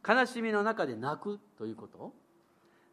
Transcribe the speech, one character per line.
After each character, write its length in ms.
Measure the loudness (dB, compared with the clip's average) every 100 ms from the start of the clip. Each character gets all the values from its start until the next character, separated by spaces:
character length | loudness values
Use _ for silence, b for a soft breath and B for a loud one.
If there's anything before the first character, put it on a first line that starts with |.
| 4
悲 200 | 4 4
し 160 | 0
み 80 | 0
の 100 | 2
中 240 | 2 0 -2
で 100 | -2
泣 240 | -4 -4
く 180 | -6 -10 -12 _
と 100 | -8
い 60 |
う 40 | -8
こ 100 | -14
と、 280 | -14 -16 -16 _ _ b b b b b